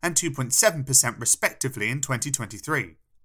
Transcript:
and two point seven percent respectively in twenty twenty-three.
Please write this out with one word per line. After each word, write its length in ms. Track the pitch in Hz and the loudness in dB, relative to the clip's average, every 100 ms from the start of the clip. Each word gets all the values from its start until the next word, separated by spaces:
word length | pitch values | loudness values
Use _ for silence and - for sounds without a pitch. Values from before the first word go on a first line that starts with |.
and 140 | 170 139 | -2 0
two 140 | 165 | -2
point 200 | 139 120 | -2 0
seven 320 | - 220 156 | 4 4 2
percent 340 | 131 131 120 120 | 2 4 4 -2
respectively 720 | 117 - - - 147 107 107 | 0 0 0 -2 -4 0 -2
in 120 | 139 | -2
twenty 280 | - 123 143 | -2 -2 -2
twenty-three. 680 | 131 113 101 - 151 87 78 _ _ | -2 -4 -8 -4 -4 -4 -12 _ _